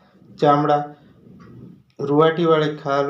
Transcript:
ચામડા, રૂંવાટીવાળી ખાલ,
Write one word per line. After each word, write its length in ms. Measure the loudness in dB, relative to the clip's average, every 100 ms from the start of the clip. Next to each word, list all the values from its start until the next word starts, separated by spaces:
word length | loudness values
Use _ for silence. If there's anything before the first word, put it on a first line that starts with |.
| _ _ -18 -2
ચામડા, 440 | 2 2 2 -2 -2 -14 _ _ -20 -20 -20 -20 -20 -20 _ -10
રૂંવાટીવાળી 760 | -2 2 2 2 0 2 0 -4
ખાલ, 300 | -4 -2